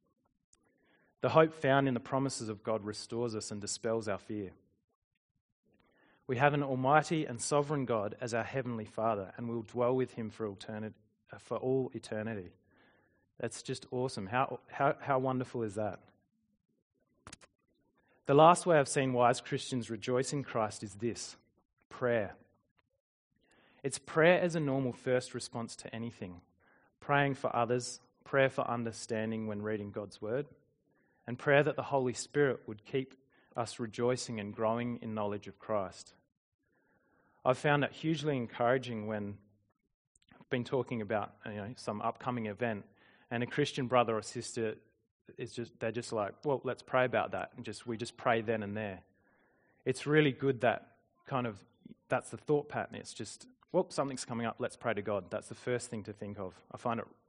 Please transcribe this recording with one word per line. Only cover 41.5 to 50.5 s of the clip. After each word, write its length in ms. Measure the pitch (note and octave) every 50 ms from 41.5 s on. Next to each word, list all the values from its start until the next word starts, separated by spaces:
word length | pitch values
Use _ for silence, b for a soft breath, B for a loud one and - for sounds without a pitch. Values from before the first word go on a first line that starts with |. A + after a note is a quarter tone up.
| G#2
know, 160 | G#2 G2 A2 B2+
some 240 | - - A#2+ G#2 G#2
upcoming 440 | G#2+ A2+ - - - C3 B2 A#2+ A2
event, 380 | G#2+ G2+ - B2 A#2 G#2+ G2 - - b b b b b b b b
and 120 | A#2+ A#2
a 40 | B2
Christian 400 | A#2 - D3 C#3+ - - D3 C3
brother 300 | A2+ C3 B2 A#2 A#2 A2+
or 60 | G#2+
sister 540 | - - - F#2 - - - A#2+ A2+ G#2+ - - _ _ _ _ _ _ _ _ _ - - -
is 140 | C3+ A#2
just, 180 | - A#2+ A#2 G#2+ - -
they're 140 | A#2+ A2+
just 200 | A2 A#2+ A#2 -
like, 220 | B2 A2 G2+ G2 - - -
"Well, 160 | D3+ C3+ A#2+ -
let's 180 | B2+ A#2+ -
pray 220 | - - - B2+ B2+
about 260 | B2 A#2 G#2+ D#2 G2+
that," 220 | G2+ - - - -
and 80 | C3 A#2
just, 220 | A2+ G2+ - -
we 100 | A#2+ A2+
just 200 | G#2+ A#2+ - -
pray 240 | - - B2+ A2+ A2+
then 240 | G#2+ A2 A2+ G#2+ G#2
and 120 | G2+ G2+
there. 240 | A2 G#2+ G2+ F#2 F2+ - _ _ b b b b b b b b b b b b b b
It's 200 | C3 B2+ - -
really 280 | C#3+ D3+ D#3 D3+ C#3
good 300 | B2 - C3+ C#3